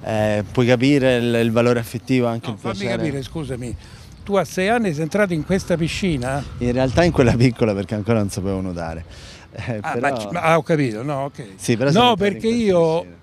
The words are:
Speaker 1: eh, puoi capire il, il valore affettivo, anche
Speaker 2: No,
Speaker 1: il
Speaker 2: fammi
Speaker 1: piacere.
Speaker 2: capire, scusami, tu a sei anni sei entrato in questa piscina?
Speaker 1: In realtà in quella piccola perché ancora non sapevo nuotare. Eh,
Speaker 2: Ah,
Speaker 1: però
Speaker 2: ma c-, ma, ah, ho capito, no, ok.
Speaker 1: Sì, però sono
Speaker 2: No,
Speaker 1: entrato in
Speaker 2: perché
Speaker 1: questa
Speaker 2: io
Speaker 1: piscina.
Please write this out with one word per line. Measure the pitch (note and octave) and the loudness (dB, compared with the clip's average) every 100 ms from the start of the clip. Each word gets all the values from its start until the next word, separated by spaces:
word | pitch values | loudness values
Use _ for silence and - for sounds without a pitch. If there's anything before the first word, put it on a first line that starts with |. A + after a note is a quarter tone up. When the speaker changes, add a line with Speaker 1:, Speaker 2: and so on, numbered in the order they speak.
| - | -4
Speaker 1:
eh, | G#2+ G#2+ G#2 G#2 | 0 0 0 -2
puoi | - A#2+ | 0 4
capire | B2 C3+ C#3+ C3 B2 | 4 4 4 4 2
il, | A#2+ A#2 | 2 2
il | A#2 | 2
valore | A2+ A#2+ A#2+ | 2 2 2
affettivo, | A#2 A#2+ - C3 A#2+ | -2 -10 -2 0 0
anche | A#2 A#2+ | -2 -6
Speaker 2:
No, | |
Speaker 1:
il | G#2 | -8
Speaker 2:
fammi | A#2+ A#2 | -8 -6
Speaker 1:
piacere. | D#3 A#2 | -4 -2
Speaker 2:
capire, | E3 C#3 | -4 -4
scusami, | C3 E3 C#3 B2+ B2 G#2+ - - - - | -8 -10 -8 -8 -10 -12 -16 -20 -20 -20
tu | - G3 | -2 0
a | E3 | 0
sei | - F#3+ | -2 0
anni | A#3+ G#3+ | 0 0
sei | D3 | -2
entrato | D#3+ G3+ G#3 | -2 0 0
in | E3+ | 0
questa | D3 F#3 - E3+ | 0 -2 0 -2
piscina? | E3 - G3 D3 B2 C#3 C3 - | 0 -2 -2 -2 -2 -4 -6 -4
Speaker 1:
In | A#2+ | -2
realtà | A#2+ C3 B2+ | 2 2 4
in | F3 | 4
quella | C#3+ A#2+ A2+ | 6 4 6
piccola | B2+ A#2 A2+ | 4 4 0
perché | G2 G2 G#2+ | 0 -2 -4
ancora | G2+ A2+ | 0 0
non | G2+ | 0
sapevo | F#2+ F#2+ F#2+ | -4 -4 -4
nuotare. | F#2 F2 E2 E2 E2+ - - - - - | -4 -6 -8 -10 -12 -18 -20 -20 -20 -14
Eh, | - A2+ | -8 -6
Speaker 2:
Ah, | A2 | -6
Speaker 1:
però | C#3 C#3+ | -2 -2
Speaker 2:
ma | C3 | -2
c-, | G#2 | -6
ma, | E3+ | -2
ah, | D#3+ E3 | 2 2
ho | |
capito, | - E3 C#3 G#2+ | 2 0 0 -2
no, | C3+ C#3+ C#3 | -6 -6 -6
ok. | - A2+ - | -10 -20 -14
Speaker 1:
Sì, | - A#2+ | -2 0
però | B2+ | 2
sono | F#3+ B3 | 4 4
Speaker 2:
No, | |
Speaker 1:
entrato | G#3+ G3+ | 4 0
in | G3+ | -2
Speaker 2:
perché | A3 A#3 | -2 0
Speaker 1:
questa | A3 | 2
Speaker 2:
io | F3 E3 D#3+ | 2 2 0
Speaker 1:
piscina. | F3 E2+ | -4 -16